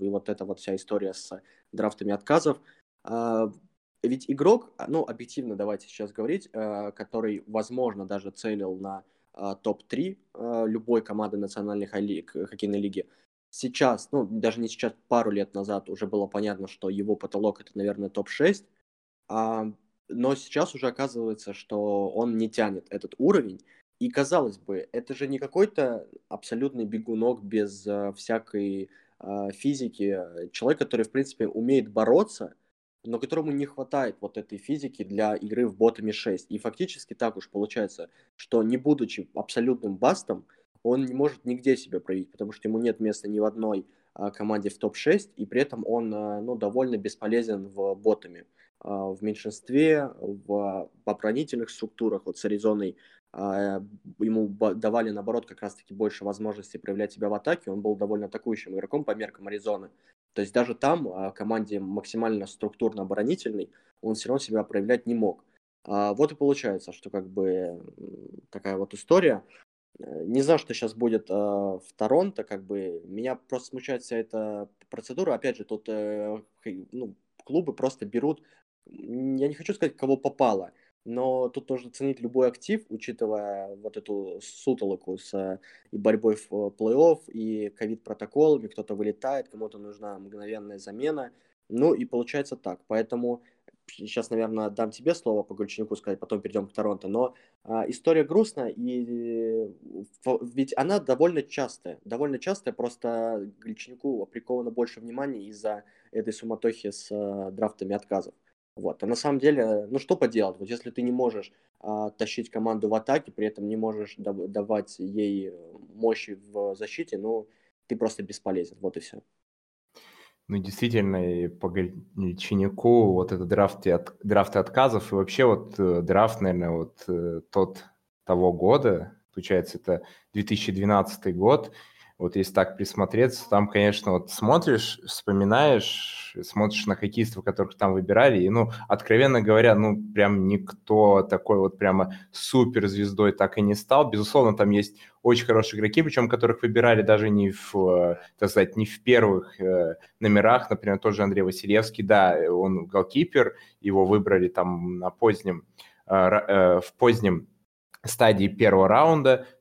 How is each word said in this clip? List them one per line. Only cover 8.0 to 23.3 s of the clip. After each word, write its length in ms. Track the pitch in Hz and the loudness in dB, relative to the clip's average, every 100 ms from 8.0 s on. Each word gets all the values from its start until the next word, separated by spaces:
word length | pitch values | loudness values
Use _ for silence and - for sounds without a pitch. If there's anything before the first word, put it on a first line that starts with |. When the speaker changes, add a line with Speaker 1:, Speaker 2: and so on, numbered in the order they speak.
| 95 | -8
Speaker 1:
даже 240 | 101 95 | -8 -10
целил 460 | - 113 104 95 92 | -10 -8 -6 -6 -8
на, 260 | 98 98 _ _ _ | -10 -12 _ _ _
а, 200 | - 101 98 | -12 -10 -8
топ-три, 640 | - - - 123 180 196 _ | -6 -6 -6 -6 -6 -8 _
а, 300 | - 117 117 | -12 -6 -2
любой 380 | 113 110 110 117 | -2 -2 0 -2
команды 340 | 110 107 104 101 | 0 -6 -4 -4
Национальной 500 | 98 - 104 104 98 | -8 -8 -6 -6 -6
хо-, 120 | 104 | -4
лиг-, 320 | 104 87 - 73 90 | -4 -6 -8 -10 -10
хоккейной 340 | 98 104 101 | -6 -4 -2
лиги, 260 | 101 95 - _ _ _ _ | -4 -6 -10 _ _ _ _
сейчас, 580 | - 127 123 139 107 - | -10 -8 0 0 0 -4
ну, 120 | 143 | -4
даже 360 | 101 110 110 107 | -4 -2 -2 -2
не 80 | 113 | -6
сейчас, 260 | - 117 - - | -4 -6 -6 -2
пару 220 | 120 110 | 0 0
лет 220 | 101 98 | -2 -4
назад 360 | 101 98 98 - | -6 -6 -6 -6
уже 160 | 98 101 | -8 -4
было 200 | 104 98 | -4 -4
понятно, 420 | 101 104 95 95 | -4 -4 -6 -10
что 200 | - 95 | -8 -6
его 260 | 98 101 101 | -4 -2 -2
потолок — 440 | 98 101 107 - | -2 -2 -2 -4
это, 100 | - | -10
наверное, 340 | 101 101 101 98 | -6 -4 -4 -6
топ-шесть, 580 | - 101 - 160 196 _ _ _ _ _ _ - | -6 -8 0 2 0 _ _ _ _ _ _ -8
а, 420 | 110 110 113 110 104 _ _ - | -4 -2 -4 -6 -10 _ _ -14
но 260 | 117 127 | -4 -2
сейчас 400 | 135 - 147 139 | -2 -4 -2 -2
уже 140 | 135 131 | -2 -6
оказывается, 640 | 123 139 120 113 107 - | -4 -6 -4 -6 -6 -10
что 560 | 101 - 104 104 101 98 | -16 -8 -4 -2 0 -2
он 260 | 104 120 110 | -2 -2 -2
не 140 | 110 | -4
тянет 360 | 113 107 95 - | -2 -2 -2 -10
этот 240 | 98 - - | -12 -10 -2
уровень. 420 | 139 | 2